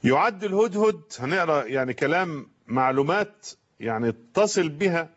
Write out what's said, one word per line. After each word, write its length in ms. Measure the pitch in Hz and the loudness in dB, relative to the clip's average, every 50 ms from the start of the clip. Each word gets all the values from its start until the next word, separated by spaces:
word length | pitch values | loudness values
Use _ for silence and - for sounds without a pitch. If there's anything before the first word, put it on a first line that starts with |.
| - | 4
يعد 400 | 127 131 143 185 233 208 185 208 | 4 4 4 2 0 -2 -4 -6
الهدهد، 580 | 202 190 202 220 233 185 208 214 214 208 160 151 _ - - | -2 2 2 0 2 2 2 2 2 2 0 -10 _ -12 -8
هنقرأ 440 | 123 135 170 190 175 165 151 143 127 | -4 -2 0 0 2 2 2 0 0
يعني 300 | 110 131 135 131 127 123 | 0 -2 -2 -2 -2 -2
كلام، 540 | - 147 147 160 180 185 175 156 143 - - _ _ _ | -2 0 0 0 0 -2 -2 -6 -10 -12 -16 _ _ _
معلومات 800 | - 113 131 127 131 131 135 139 151 180 208 202 202 - _ - - - _ _ _ _ _ | -4 -2 0 2 2 2 2 2 2 0 0 -2 -4 -8 _ -20 -20 -20 _ _ _ _ _
يعني 340 | 110 113 113 110 117 117 110 - - _ _ | -6 -6 -4 -2 -2 -2 -2 -4 -12 _ _
تصل 360 | 190 208 208 208 196 175 160 | 2 2 2 2 0 -2 -2
بها 400 | 143 147 202 190 170 170 165 156 _ | -2 -2 -2 0 0 0 -4 -6 _